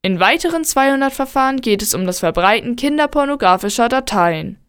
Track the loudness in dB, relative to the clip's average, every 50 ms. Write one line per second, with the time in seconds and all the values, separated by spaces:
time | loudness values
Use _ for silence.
0 | 0 -2 0 2 2 2 2 2 0 -2 -2 -2 -4 -2 0 2 2 2 2 2
1 | 0 -2 -2 -4 -6 -2 0 0 0 0 -2 -2 0 0 0 0 0 -4 -4 -2
2 | -2 -4 -4 -2 -2 -2 0 2 2 2 2 2 0 -4 -6 -2 -2 -2 0 0
3 | 0 0 0 0 0 0 -2 2 4 4 4 4 0 -4 0 0 0 2 0 -2
4 | -2 -2 0 2 2 2 0 -2 -6 -10 -12 _ _